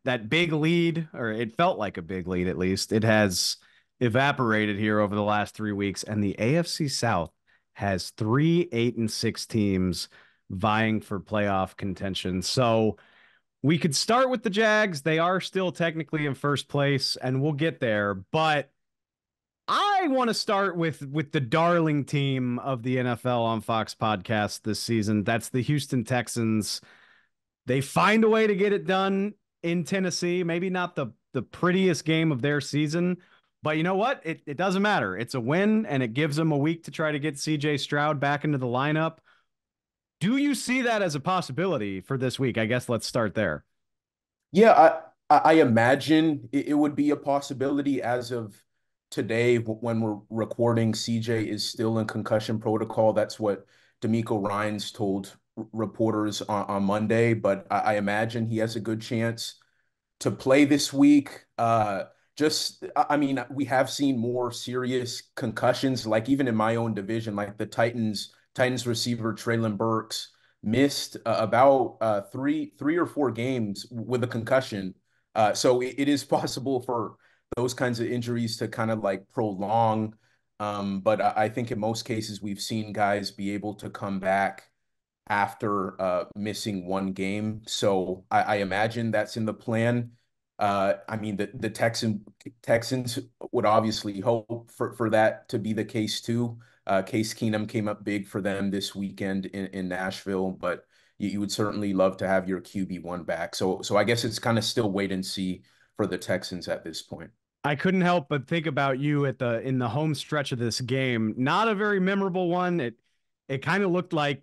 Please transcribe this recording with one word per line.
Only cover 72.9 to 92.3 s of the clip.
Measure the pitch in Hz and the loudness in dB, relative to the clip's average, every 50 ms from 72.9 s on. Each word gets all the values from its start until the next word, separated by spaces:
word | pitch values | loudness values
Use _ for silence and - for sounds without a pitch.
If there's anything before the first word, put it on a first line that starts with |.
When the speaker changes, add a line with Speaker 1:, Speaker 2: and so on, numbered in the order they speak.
| 165 | 0
Speaker 2:
or | 175 156 | 0 0
four | 117 - 143 143 123 | -2 0 0 0 0
games | 113 117 120 131 131 123 107 101 98 - - | 0 -2 -4 -2 -2 -2 -2 -4 -6 -8 -12
w-, | - 123 117 104 110 | -12 -12 -10 -6 -2
with | 127 120 | -2 -2
a | 123 117 | -2 -2
concussion. | - 117 110 - 127 135 131 - 113 98 95 92 - _ _ _ _ _ _ _ - | -4 -6 -2 2 2 2 2 0 -6 -6 -6 -8 -10 _ _ _ _ _ _ _ 0
Uh, | 113 107 101 | 2 2 2
so | 98 - - 135 127 123 | 2 2 4 4 4 4
it, | 123 127 - 139 | 2 -2 -2 -2
it | 139 143 | 0 0
is | 147 135 - | 0 0 0
<laughs> | |
possible | - 156 135 - 120 - 143 123 139 135 123 | -2 -2 0 0 -2 -6 -6 -4 -2 -4 -4
for | 120 - 120 120 - - - _ _ _ _ _ _ - - | -2 -4 -4 -4 -4 -6 -10 _ _ _ _ _ _ -8 -4
those | 120 123 123 120 | -2 -2 -2 -2
kinds | - 135 123 120 110 | -2 -2 -2 0 -2
of | 117 | -4
injuries | 85 123 120 117 120 120 117 117 113 113 | -4 -2 -4 -4 -4 -4 -2 -2 -4 -4
to | - 117 107 | -4 -6 -6
kind | - - 113 113 | -4 -4 -2 -2
of, | 110 107 | -2 0
like, | 101 98 98 95 - _ | 0 -2 -2 -2 -6 _
prolong. | - 127 113 107 98 90 101 98 110 117 113 110 107 110 110 107 - _ _ _ _ _ _ _ _ - | -6 -4 -4 -2 -2 -4 -4 0 2 4 4 4 2 0 -2 -4 -6 _ _ _ _ _ _ _ _ -8
Um, | 104 104 104 101 101 101 98 98 | -6 -6 -4 -4 -4 -4 -4 0
but | 95 110 107 98 | 2 2 2 2
I, | 92 101 - | 2 0 2
I | 107 107 110 | 2 0 0
think | 117 131 120 117 | 0 -4 -6 -4
in | 123 101 | -4 -4
most | 107 110 110 113 - | -2 -2 -4 -4 -4
cases | - 117 110 110 110 104 92 | -6 -6 -6 -6 -8 -10 -10
we've | 98 104 98 98 | -8 -8 -8 -8
seen | - - 117 110 104 104 | -8 -6 -4 -6 -6 -6
guys | 98 110 104 101 104 104 98 98 | -2 -2 0 0 0 -2 -4 -6
be | - - 98 98 101 | -8 -6 -6 -6 -4
able | 101 101 107 101 | -4 -6 -8 -10
to | - - 95 | -8 -12 -14
come | - - 110 98 98 95 | -12 -8 -8 -6 -6 -4
back | 95 95 95 98 98 92 - - - _ _ _ _ _ _ _ _ _ _ _ _ - | 0 0 2 2 2 0 -2 -8 -20 _ _ _ _ _ _ _ _ _ _ _ _ -2
after, | 107 101 101 - - - 120 104 101 98 92 95 - - | 0 0 0 0 -2 -6 -4 -2 -2 -2 -2 -4 -4 -2
uh, | 95 92 90 87 82 - - | -2 0 0 0 -2 -4 -8
missing | 101 101 107 95 - - 113 101 95 87 | -6 -6 -6 -6 -6 -6 -6 -6 -6 -4
one | 90 92 95 98 95 | -4 -4 -2 -2 -4
game. | 92 95 95 95 101 107 107 107 107 107 107 | -4 -4 -4 -4 -4 -4 -4 -6 -6 -8 -10
So | - - - 113 104 98 95 90 90 92 - - - | -8 -6 0 0 2 2 2 0 -2 -6 -8 -6 0
I, | 110 104 | 0 0
I | 95 92 107 104 | 2 2 0 0
imagine | 98 92 95 101 110 113 113 120 117 113 | 0 -2 0 -2 -2 -2 -2 -4 -4 -2
that's | 107 107 107 - - | 0 -2 -2 -2 -4
in | 117 110 | -4 -4
the | 107 | -4
plan. | 101 - - 123 113 113 113 120 120 120 120 120 - _ _ _ _ _ _ _ _ - | -4 -6 -6 -2 0 0 2 2 2 0 -2 -6 -12 _ _ _ _ _ _ _ _ -2
Uh, | 104 101 101 98 95 98 98 - - - | -2 0 2 2 2 0 0 -2 -4 -8
I | 110 | -8
mean, | 107 104 107 101 | -6 -4 -4 -4
the, | 92 101 - | -4 -4 -6
the | - 123 110 107 | -6 -6 -6 -6
Texan-, | 104 - 123 113 113 - 120 110 104 - - - | -2 0 0 0 0 0 -2 -2 -2 -4 -6 -14